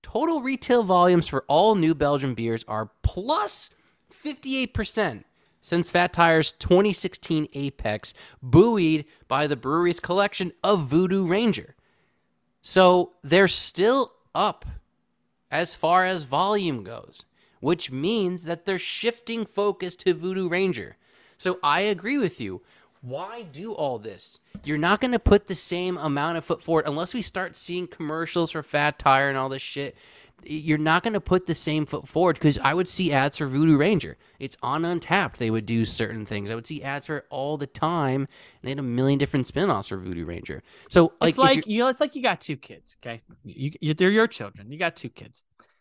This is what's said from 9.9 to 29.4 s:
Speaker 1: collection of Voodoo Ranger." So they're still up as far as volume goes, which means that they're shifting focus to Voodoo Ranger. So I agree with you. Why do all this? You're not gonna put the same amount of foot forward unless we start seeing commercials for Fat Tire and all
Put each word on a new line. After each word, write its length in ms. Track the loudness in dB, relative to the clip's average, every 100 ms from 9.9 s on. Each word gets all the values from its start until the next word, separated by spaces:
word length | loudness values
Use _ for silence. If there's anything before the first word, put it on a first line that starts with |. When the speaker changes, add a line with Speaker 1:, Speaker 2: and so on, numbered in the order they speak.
| -2
Speaker 1:
collection 540 | 0 0 0 -2 -8 -2
of 220 | 2 2 4
Voodoo 420 | 2 4 2 2
Ranger." 480 | 2 2 0 -6 _ _ _ _ _ _ _ _ _
So 520 | 2 6 8 6 2 _
they're 240 | 2 6 6
still 680 | 4 0 2 2 2 -2 _ _ -2
up 300 | -2 -4 -12 -16 -20 _ _ _ _ _ _
as 260 | -4 -4 -2
far 300 | 2 2 2
as 180 | -2
volume 600 | -2 0 0 0 -2 -4
goes, 400 | -8 -14 -14 -14 -16 _ _ _
which 320 | -2 -2 -4
means 520 | -4 -2 0 -2 -4
that 220 | -8 -6 -4
they're 140 | -4
shifting 680 | -6 -4 -4 -4 -6 -8 -4
focus 500 | -2 -2 -2 -8 -2
to 160 | 0
Voodoo 340 | 0 -2 -4 -2
Ranger. 480 | 0 0 -2 -8 -18 _ _ _ -6
So 220 | -4 -2
I 180 | 0 2
agree 360 | 0 -2 -2 -2
with 220 | -2 -4
you. 220 | -10 -10 -14 _ _ _
Why 400 | -12 -10 -10 -14
do 300 | -16 -14 -12
all 240 | -6 -4 -4
this? 420 | -8 -14 -16 -18 _ -12
You're 140 | -4 0
not 240 | 2 2
gonna 180 | 0 0
put 280 | 4 4 4
the 80 | -6
same 420 | -4 -4 -4 -4
amount 400 | -4 -2 -2 -4
of 80 | -4
foot 160 | -4
forward 240 | 0 0 0
unless 260 | -4 -6
we 80 | -6
start 340 | -6 -8 -8 -10
seeing 320 | -8 -8 -8
commercials 640 | -8 -6 -6 -4 -2 -2
for 100 | -4
Fat 380 | -4 0 0 2
Tire 280 | 4 4 4
and 80 |
all 120 | 0